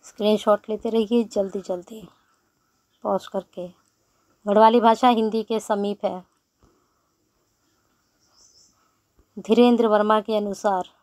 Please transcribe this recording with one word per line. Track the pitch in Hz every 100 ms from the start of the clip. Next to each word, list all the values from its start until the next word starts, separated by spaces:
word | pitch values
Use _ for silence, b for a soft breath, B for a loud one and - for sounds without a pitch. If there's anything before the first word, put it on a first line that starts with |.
स्क्रीनशॉट | - - 208 214 - 208 -
लेते | 214 233
रहिए | 226 208 240 214
जल्दी | 208 196 196
जल्दी | 185 180 180 220 175 _ _ _ _ _ _ _ _ _
पॉज | 214 196 -
करके। | 196 185 - 175 _ _ _ _ _ _ _ 208
गढ़वाली | 202 220 233
भाषा | 226 226 254
हिंदी | 233 220 226
के | 214 220
समीप | - 208 202 202 196
है | 185 180 _ _ _ _ _ _ _ _ _ _ _ _ _ _ _ _ _ _ _ _ _ _ _ _ _ _ _ _ _ _ -
धीरेंद्र | 190 226 240 240 226
वर्मा | 208 208 214
के | 208 214
अनुसार। | 208 190 208 190 180 _